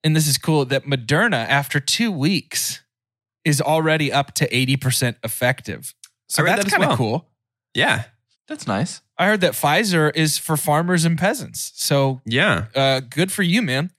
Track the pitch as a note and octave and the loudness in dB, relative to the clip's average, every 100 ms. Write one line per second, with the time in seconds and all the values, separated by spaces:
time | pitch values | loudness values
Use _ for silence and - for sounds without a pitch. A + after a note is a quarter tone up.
0 | D#3 D#3 D3+ C3+ - D#3 C3 C#3 C#3 C#3 | 2 2 2 0 2 2 2 -2 -2 -4
1 | A2+ D3 A3+ C#3 A2+ C#3 C#3 C#3+ - - | 0 0 2 0 0 0 0 -4 -2 -2
2 | A#3 F3+ D3 F3 - - - - _ _ | 0 0 0 0 -4 -6 -6 -8 _ _
3 | _ _ _ _ D#3+ C#3 C#3 D#3+ D#3+ D#3 | _ _ _ _ 0 0 2 2 2 2
4 | C#3+ C#3 C#3 - C3+ A#2+ B2+ C3+ C3 B2 | 2 0 -2 -2 0 0 0 0 0 0
5 | B2 - A2 - B2 C3+ - C2 - - | -2 -4 -10 -2 -2 -2 -8 -12 -12 -20
6 | - _ _ - E3 G3+ G3+ G4 G3 B2 | -20 _ _ 0 2 2 0 0 2 0
7 | A2+ C3+ _ _ _ _ _ - C#3 - | 0 -2 _ _ _ _ _ -2 0 0
8 | - _ _ _ _ D4+ - G2 E3 - | -6 _ _ _ _ -12 -4 -2 -2 -6
9 | _ - F#3 G#3+ F3 - D3 D#3+ A3 E3+ | _ -2 0 2 2 2 2 2 2 2
10 | D#3 D#3+ D#3 - - D3+ - D3 F3 F3+ | 2 2 0 -2 -2 -2 2 0 2 2
11 | E3 E3 F#3+ B3+ - - - - - C#3+ | 2 2 0 -2 -8 -10 -12 -6 0 2
12 | C#3 B2+ - A#2 G3 F2+ G#2+ C3 C3+ C3 | 2 -2 -2 0 2 0 -2 0 2 0
13 | B2 C#3+ F#3+ G3 F3 G3 F#3+ C3 F3 | -4 -4 -2 0 2 2 2 -2 -4